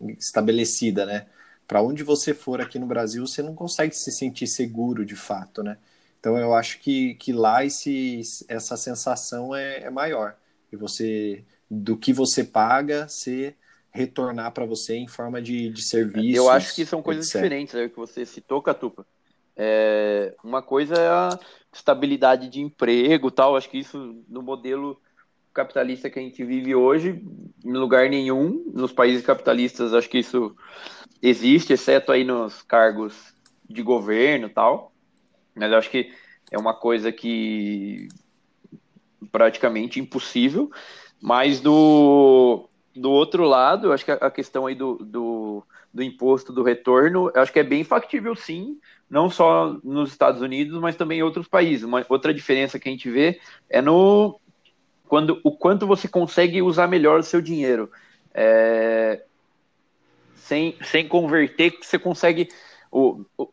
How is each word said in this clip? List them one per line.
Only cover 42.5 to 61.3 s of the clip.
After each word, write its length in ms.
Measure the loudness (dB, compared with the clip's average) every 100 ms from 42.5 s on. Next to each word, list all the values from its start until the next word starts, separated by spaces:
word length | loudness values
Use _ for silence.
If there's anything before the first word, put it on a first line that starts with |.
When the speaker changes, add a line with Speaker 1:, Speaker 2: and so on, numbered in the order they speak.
| 4 -4 _ _ -6
Speaker 2:
do 160 | 0
outro 320 | 2 2 2
lado, 440 | 4 4 4 2 0
eu 40 |
acho 140 | 0 0
que 60 |
a, 40 | -2
a 160 | -2
questão 340 | -4 -8 -6 -6
aí 100 | -6
do, 200 | -6 -8
do, 640 | -10 -8 -6 -6 -8 -10 -14 _ _
do 80 | -10
imposto, 520 | -8 -2 2 2 0
do 100 | -2
retorno, 680 | 0 0 4 4 4 2 0 2
eu 60 |
acho 100 | 2
que 80 | 2
é 40 |
bem 200 | 0 0
factível 520 | 0 -2 -2 -6 -6 -10
sim, 440 | -10 -12 -12 -14 _ _ _
não 200 | 0 0
só 480 | 2 4 4 0 -4
nos 280 | -8 -4 -4
Estados 300 | 0 2 2
Unidos, 380 | -2 -4 -6 -4
mas 160 | -6 -4
também 240 | -4 -2
em 40 |
outros 240 | -2 -4 -2
países. 360 | 2 2 0
Uma... 220 | -2 -4 0
outra 260 | 0 0
diferença 460 | -2 0 0 0 -4
que 80 | -8
a 40 |
gente 180 | -10 -4
vê 320 | 2 2 0 -10 -20 -2
é 140 | 2
no, 580 | 4 6 6 6 4 -2 _ _ _ _ _ _ -2
quando, 320 | 0 2 0
o 80 | 0
quanto 360 | 2 2 2 2
você 200 | 0 0
consegue 540 | -2 0 2 2 2
usar 260 | 0 2 2
melhor 320 | 4 4 4
o 40 |
seu 180 | 2 -2
dinheiro. 500 | -2 -2 0 0 -2 -12 _ _ _
É... 880 | 0 4 6 4 4 2 2 0 -2 -8 _ _ _ _ _ _ _ _ _ _ _
sem, 420 | -6 -2 -2 -6
sem 240 | -2 -2 2
converter, 720 | 0 2